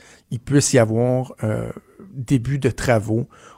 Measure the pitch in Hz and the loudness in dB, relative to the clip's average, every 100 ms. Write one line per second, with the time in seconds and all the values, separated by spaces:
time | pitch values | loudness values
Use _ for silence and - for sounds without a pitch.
0 | - - - 120 - 143 - 131 110 110 | -16 -20 -12 -10 0 2 4 4 4 2
1 | 123 127 127 - 113 113 113 - - - | 0 0 -4 -6 -4 -4 -6 -10 -18 -20
2 | - 127 117 139 117 139 131 - - 117 | -18 -10 0 0 0 -2 -2 -2 2 2
3 | 104 110 135 - - | 2 -2 -4 -12 -20